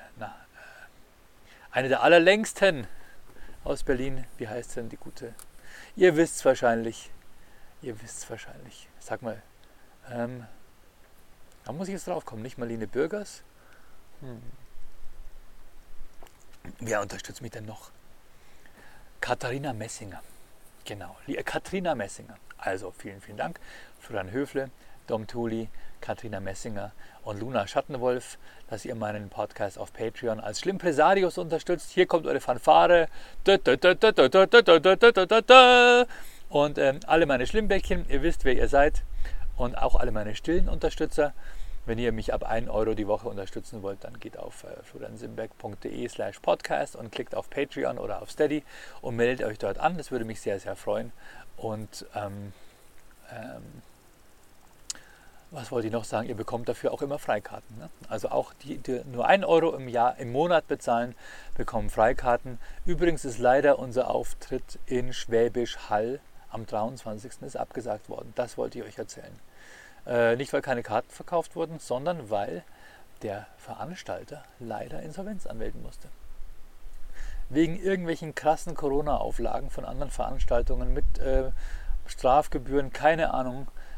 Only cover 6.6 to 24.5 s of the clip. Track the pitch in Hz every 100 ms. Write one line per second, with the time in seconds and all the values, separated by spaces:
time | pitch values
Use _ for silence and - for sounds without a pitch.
6.6 | 123 117 113 - - - - - - -
7.6 | - - 135 110 113 - - 113 - -
8.6 | - - - - - 110 113 101 - -
9.6 | - - - - - 120 120 127 110 -
10.6 | - - - - - - - - - -
11.6 | - 147 185 190 185 165 - 110 127 -
12.6 | 117 113 107 120 156 208 202 - - -
13.6 | - - - - - - 135 117 120 -
14.6 | - - - - - - - - - -
15.6 | - - - - - - - - - -
16.6 | - - 117 107 101 101 - - 120 113
17.6 | 107 110 - - - - - - - -
18.6 | - - - - - - - 123 127 135
19.6 | 143 110 110 - 101 - - - - -
20.6 | - - - 101 90 - - - - 156
21.6 | - 196 175 127 98 - - - - -
22.6 | 101 95 92 - - 98 - 107 147 -
23.6 | - - - - - 107 92 123 143